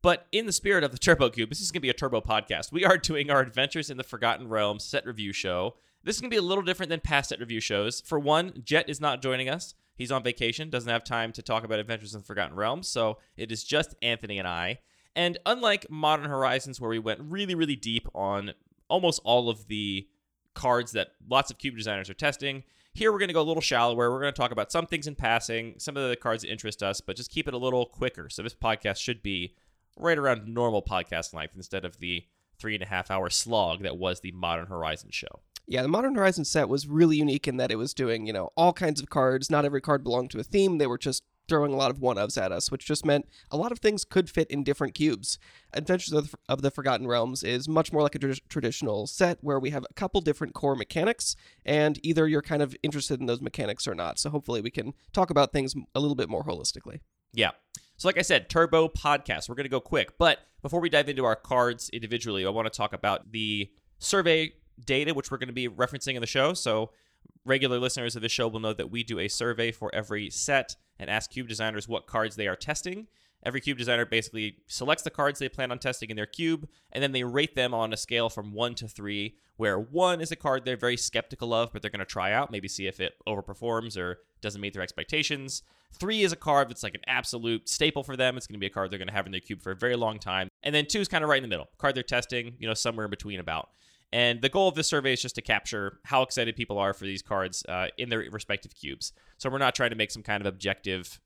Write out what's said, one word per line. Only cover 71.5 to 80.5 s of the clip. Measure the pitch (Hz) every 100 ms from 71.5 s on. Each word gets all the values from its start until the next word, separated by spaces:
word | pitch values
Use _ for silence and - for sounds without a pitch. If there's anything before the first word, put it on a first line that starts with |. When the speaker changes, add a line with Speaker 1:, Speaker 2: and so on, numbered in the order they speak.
| 107 110 107 110
Speaker 1:
what | 110 -
cards | 117 110 107
they | 101
are | 92
testing. | - 151 180 185 220 _ _ _
Every | - 131
cube | 147 127
designer | 120 120 117
basically | 113 107 110 107 - _
selects | - 127 160
the | -
cards | - 143 139
they | 135
plan | - 127
on | 123
testing | 135 127 113
in | 107
their | 107
cube, | - 165 160 151 _ _
and | -
then | 139
they | 131
rate | 123 127 156 -
them | 123
on | 117 110
a | 110
scale | - 120 117
from | 113 104
one | 104 120 120
to | 110
three, | - 101 104 104 _ _ _
where | 110 95
one | 113 151 180 175
is | 160
a | 165
card | 151